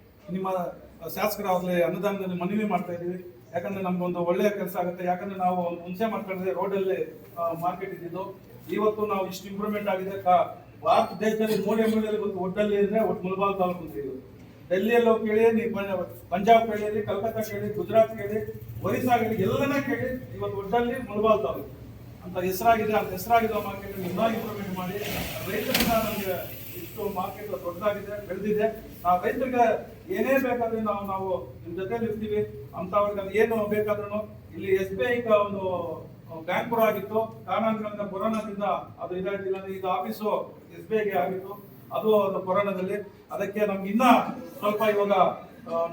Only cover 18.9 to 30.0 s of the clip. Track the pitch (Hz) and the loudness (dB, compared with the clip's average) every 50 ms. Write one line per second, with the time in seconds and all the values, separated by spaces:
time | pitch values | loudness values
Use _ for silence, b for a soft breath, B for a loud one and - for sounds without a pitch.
18.9 | 233 262 254 254 240 226 226 220 214 185 185 220 254 269 277 277 285 277 - 269 | -2 2 4 4 4 4 4 2 0 2 2 2 2 2 2 2 2 0 0 0
19.9 | 233 226 247 254 254 - - - - 196 202 202 202 196 196 196 240 240 240 240 | -2 -2 -2 -4 -4 -6 -8 -10 -8 -6 -6 -4 -4 -6 -6 0 2 2 2 2
20.9 | - 262 - 202 202 214 208 220 214 - - - - - - - - - - - | -2 -4 -6 -6 -4 0 4 4 4 4 2 -2 -4 -6 -8 -12 -12 -16 -16 -16
21.9 | - - - - - - - 180 175 180 180 185 190 202 220 233 226 214 - 214 | -16 -16 -16 -18 -18 -16 -14 -8 -6 -2 -2 -2 -2 2 4 4 4 6 4 2
22.9 | 214 208 196 185 185 185 - 226 233 233 220 214 214 214 208 196 196 196 - 196 | 2 0 0 0 -6 -6 0 4 4 4 4 4 0 -2 -4 -4 -6 -8 -8 -10
23.9 | - 202 180 175 180 208 220 226 220 214 220 - - 202 196 185 185 185 180 180 | -8 -6 -6 -4 -2 0 0 0 0 0 -4 -6 -6 -6 -6 -6 -6 -4 -4 -4
24.9 | 196 208 208 202 - 175 175 - - - - - 202 214 247 254 254 240 240 - | -4 -6 -4 -4 -4 -4 -4 -4 -6 -6 -6 -4 -4 -4 -2 0 2 2 4 4
25.9 | 226 220 214 208 196 202 196 190 180 170 160 - - - - - - 180 170 - | 4 2 2 0 -2 -4 -2 -2 -2 -4 -4 -8 -10 -12 -12 -14 -12 -12 -12 -12
26.9 | - - 208 202 - 185 185 - - - 190 - 185 - 175 175 170 175 214 208 | -10 -6 -6 -4 -4 -4 -4 -4 -6 -8 -8 -8 -8 -6 -6 -8 -8 -2 -2 -2
27.9 | 202 196 190 196 - - - - 196 196 - 214 208 208 214 214 - - - - | -2 -2 -4 -8 -10 -10 -8 -8 -8 -4 -2 0 2 2 2 0 0 -2 -12 -14
28.9 | - - - 175 180 180 - 226 - 254 262 247 247 247 233 220 208 - - - | -14 -4 2 2 2 4 4 0 0 0 -2 0 4 4 4 4 4 2 -2 -8
29.9 | - - | -14 -16